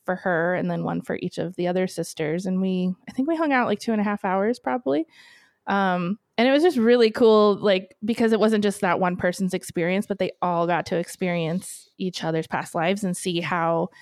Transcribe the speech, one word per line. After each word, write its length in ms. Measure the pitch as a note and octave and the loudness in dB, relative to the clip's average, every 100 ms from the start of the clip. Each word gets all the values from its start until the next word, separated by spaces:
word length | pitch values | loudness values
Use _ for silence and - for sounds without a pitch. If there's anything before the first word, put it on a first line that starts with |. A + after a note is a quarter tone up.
| - | -6
for 100 | F3+ | -4
her 360 | G3 E3+ E3+ | -2 0 0
and 160 | F3+ F3+ | 0 -2
then 140 | E3+ | -4
one 180 | E3 E3+ | -4 -6
for 160 | - - | -6 -6
each 180 | F3 - | -6 -6
of 160 | E3 F3+ | -8 -4
the 120 | F3 | -2
other 200 | F3+ F#3 | 0 -2
sisters. 580 | - E3+ - D#3 E3+ F#3+ | -4 -10 -6 -4 -4 -4
And 160 | F#3 | -2
we, 320 | F#3+ F#3 F#3 F#3 - | -2 0 -2 -4 -8
I 40 | |
think 140 | - C#4 | -6 -4
we 80 | D#4+ | -2
hung 160 | D#4 | 0
out, 120 | C4 A#3+ | 0 0
like, 120 | G#3 | -2
two 140 | - | -2
and 80 | A3 | -2
a 20 | |
half 200 | G#3 G#3 G3 | -2 -2 -2
hours 340 | F#3+ G#3 B3 | 0 0 -2
probably. 480 | C4 B3+ C4 D4 D#4+ - - - _ _ - | -4 -4 -2 -2 -4 -12 -20 -20 _ _ -4
Um, 520 | G3 F#3+ F3+ F3 G#3+ _ - | 0 0 0 -2 -6 _ 0
and 100 | B3 | 4
it 40 | |
was 120 | C#4+ | 4
just 140 | F4+ C4 | 4 4
really 320 | A3 B3 A3 | 4 6 6
cool, 460 | A3 A3+ G#3+ G#3 G3 | 6 6 8 6 4
like, 360 | G#3 F#3+ G3 _ G#3+ | 2 0 -2 _ -4
because 260 | A3+ A3+ | 0 2
it 80 | A3 | 4
wasn't 240 | A3 G#3+ | 4 4
just 180 | G3+ G3 | 0 0
that 180 | F#3+ D#3+ | 0 2
one 180 | F3+ F3 | 0 0
person's 360 | F3+ F3 F#3 | -2 -2 -4
experience, 520 | F#3 - F3 E3+ F#3+ G#3+ | -4 -6 -4 -2 -2 -4
but 140 | G3 | -4
they 120 | F#3 - | -4 -4
all 260 | F3+ E3+ E3+ | -2 0 0
got 180 | E3+ - | -2 -2
to 100 | E3+ | -4
experience 920 | F3 - F#3 F3 D#3+ F3+ - - - - | -4 -6 -4 -2 -2 -4 -8 -16 -20 -8
each 260 | F#3 - | -8 -4
other's 240 | D#3+ D#3+ D#3+ | -4 -4 -4
past 280 | F3 D#3 E3+ | -6 -4 -2
lives 280 | E3 G3+ | -2 -2
and 140 | F#3+ F3+ | -4 -4
see 240 | F#3 E3+ | -4 -4
how, 480 | D#3+ F3+ E3 E3 F3+ - | -2 -2 0 0 -2 -8